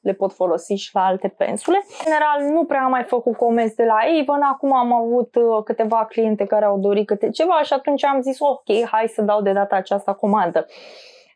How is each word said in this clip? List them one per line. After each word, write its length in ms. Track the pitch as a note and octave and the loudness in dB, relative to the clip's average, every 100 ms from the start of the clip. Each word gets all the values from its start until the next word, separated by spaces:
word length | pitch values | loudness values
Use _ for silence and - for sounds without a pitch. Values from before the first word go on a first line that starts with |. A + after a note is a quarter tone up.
le 120 | F#3+ | -6
pot 200 | G3 G3 | -2 -4
folosi 400 | - F#3 E3 - | -2 -2 -2 -4
și 160 | G3 - G3+ | -8 -4 -2
la 100 | F#3 | 0
alte 220 | F#3+ G3 | 0 -4
pensule. 500 | - - G#3 - F#4+ | -4 -4 -2 -2 -2
În 260 | G4 - | -2 -6
general, 500 | D#4+ D4+ D4+ D4 C#4+ | -2 0 2 0 0
nu 120 | D#4+ D#4 | 0 0
prea 180 | C#4 | 0
am 60 | C4 | 0
mai 140 | B3+ | 0
făcut 340 | A#3+ B3 A#3+ A3 | 0 -2 -2 0
comenzi 380 | A#3 A#3 A3 A3 | 0 2 0 0
de 80 | |
la 140 | A3+ A3 B3 D#4+ | 2 2 2 0
Avon. 200 | C4+ C#4+ | 0 0
Acum 320 | C#4+ C4+ C#4 | 0 0 0
am 200 | C4 B3 | 2 2
avut, 420 | A#3+ A#3 B3 A#3 A#3+ | 0 2 0 0 2
uh, 280 | A#3 A3 | 2 2
câteva 420 | G#3+ A3+ A3 A3+ A3 | -2 -2 0 0 0
cliente 400 | - A3 G#3+ G3+ | -2 0 0 0
care 200 | G#3+ G#3 | 2 2
au 140 | G3 | 2
dorit 280 | G3+ G3+ G#3 | 0 0 0
câte 220 | G3+ - | -2 -2
ceva 320 | A3+ E4 E4 | 0 0 0
și 100 | C#4+ | 0
atunci 300 | C4+ C#4+ C#4 | -2 0 0
am 180 | C#4+ C#4 | 0 0
zis, 180 | C4 C4 | -2 -2
"Ok, 460 | C#4+ C#4 - G#3+ A#3 | -2 -2 -2 -2 0
hai 220 | A3 A3+ | -2 -2
să 140 | A3+ | -2
dau 200 | G#3 G#3+ | 0 0
de 100 | G3 | 0
data 240 | G3 G3+ G3 | 0 0 -2
aceasta 380 | F#3+ G3+ G3 | -2 -4 -4
comandă." 520 | G3 G#3 G#3 F3 D#3+ - - - - - - _ | -4 0 0 0 -2 -4 -10 -20 -20 -20 -20 _